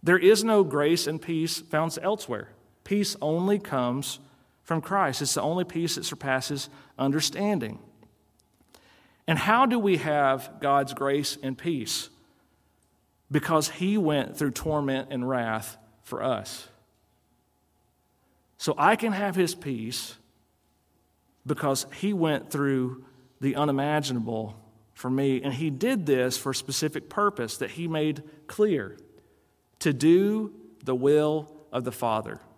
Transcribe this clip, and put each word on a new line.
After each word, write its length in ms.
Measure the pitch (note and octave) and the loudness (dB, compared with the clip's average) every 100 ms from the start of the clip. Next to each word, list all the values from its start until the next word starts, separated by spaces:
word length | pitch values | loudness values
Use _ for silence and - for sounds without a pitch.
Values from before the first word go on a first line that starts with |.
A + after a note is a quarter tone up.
There 140 | E3+ F3+ | 6 6
is 260 | F3+ G#3+ | 8 6
no 200 | A3 G#3+ | 6 4
grace 440 | F#3 C#3+ D3 E3 - | 4 4 2 2 0
and 140 | D#3 | -4
peace 380 | - E3 D#3+ - | -4 -2 -2 -4
found 380 | - D#3 D#3+ - | -4 -2 -2 -2
elsewhere. 480 | F#3 G#3+ - A2+ G#2 - _ _ | -4 -4 -4 -8 -8 -18 _ _
Peace 340 | - G3+ G3+ - | -4 0 0 -2
only 400 | D3+ E3 F#3 G3+ | -2 0 2 0
comes 600 | G3+ C3+ B2 B2+ C#3+ - - _ _ _ | 0 -2 0 -2 -4 -10 -14 _ _ _
from 160 | - E3 | -4 -4
Christ. 420 | - G3 F3 B2+ | 0 2 2 0
It's 120 | C#3+ | -2
the 80 | - | 0
only 240 | A#2+ F3 F3+ | 0 -2 -2
peace 300 | E3 E3 - | -2 -4 -4
that 100 | - | -6
surpasses 640 | C#3 C#3 C3 C3 C#3+ - - - - | -8 -2 -2 -2 -6 -8 -14 -20 -4
understanding. 840 | C3+ D3 D3+ - G3+ G3+ A2+ A2 - _ - _ _ _ _ _ _ - _ _ _ _ - | 0 0 -2 -2 -2 -2 -4 -10 -16 _ -20 _ _ _ _ _ _ -20 _ _ _ _ 0
And 140 | D#3+ | 0
how 260 | F#3+ A3+ C4 | 4 6 6
do 120 | A#3+ | 4
we 200 | G3+ F3 | 4 2
have 520 | D3 D3 C#3 C3+ - - | 2 2 4 2 -2 -6
God's 320 | C#3 C#3+ C3 | 2 2 2
grace 440 | - C#3 C#3+ C#3+ - | -2 0 0 -2 -6
and 140 | C3+ C3 | -8 -6
peace? 520 | E3+ D3+ G#2+ - - _ _ _ _ _ _ _ _ _ _ _ _ | -6 -6 -4 -6 -8 _ _ _ _ _ _ _ _ _ _ _ _
Because 400 | C#3+ C#3 D#3+ D3+ | -2 2 0 0
he 280 | - F#3 G#3 | -2 0 2
went 400 | E3 D3 B2 - | 2 0 -2 -2
through 140 | D3 | -4
torment 580 | B2 D#3+ D3+ C#3 C3 C3 | -2 -2 -2 0 -2 -4
and 160 | C#3 B2 | -6 -2
wrath 500 | C3 A#2 A2 G#2+ - _ _ | -2 -2 -4 -6 -16 _ _
for 200 | - - | -12 -6
us. 460 | B2+ A#2 G2+ - - _ _ _ _ _ _ _ _ _ _ _ _ _ _ _ _ _ _ _ | -2 -2 -4 -14 -16 _ _ _ _ _ _ _ _ _ _ _ _ _ _ _ _ _ _ _
So 180 | - D3+ | -4 2
I 180 | F3 A3 | 4 4
can 180 | A3+ | 2
have 220 | G3 G3+ F3+ | 0 -2 0
his 200 | F3 F3 | 0 0
peace 600 | C#3+ B2 A2 B2+ - - _ _ _ _ _ _ _ _ _ _ _ _ B2 | -8 -6 -6 -8 -10 -16 _ _ _ _ _ _ _ _ _ _ _ _ -6
because 420 | C#3+ D3 C3+ - - | -2 0 0 -4 -4
he 180 | G3 | -2
went 380 | G3+ E3 D3 - | 0 2 0 -2
through 520 | D3 C#3+ C3+ B2+ B2+ - - _ _ | -2 0 2 0 -4 -18 -20 _ _
the 140 | C3+ C3+ | -2 0
unimaginable 1000 | D3 C#3 C#3+ D3+ C#3 B2+ A2+ A2+ G#2+ G#2 - _ _ | 0 2 2 0 0 -4 -2 -4 -6 -10 -20 _ _
for 160 | - B2+ | -10 -2
me, 320 | C3 C#3 C3 | 0 2 2
and 140 | C#3 C3 | 0 -2
he 140 | D#3+ | -4
did 360 | C3+ A3 C4 D#3 | 0 0 0 2
this 320 | C3+ B2+ B2 | 2 2 0
for 140 | - | -4
a 40 | C3 | -6
specific 540 | - C3+ D3+ D3+ - | -4 -2 -2 -4 -8
purpose 480 | - G#3 G3 A2+ - | 0 0 0 -6 -4
that 140 | C3 | -8
he 160 | D3+ E3+ | -6 -4
made 360 | D#3+ D3+ D3 - - - | -2 0 -2 -8 -20 -18
clear, 500 | - G#3+ D#3+ F#2+ - - - _ _ _ _ _ _ | 0 2 2 -2 -12 -20 -20 _ _ _ _ _ _
to 140 | D#3 | -2
do 580 | C3 D3+ F3 G3+ G#3+ G#3+ - - - - | 2 6 6 6 0 -4 -10 -20 -16 -4
the 100 | B2+ | 0
will 560 | C3+ D3+ D3+ D#3 D3+ - - | 4 4 4 0 -4 -16 -8
of 120 | B2 | -6
the 80 | B2 | -6
Father. 480 | A2 A#2+ A2 A2+ A2 - | -2 0 0 -2 -12 -14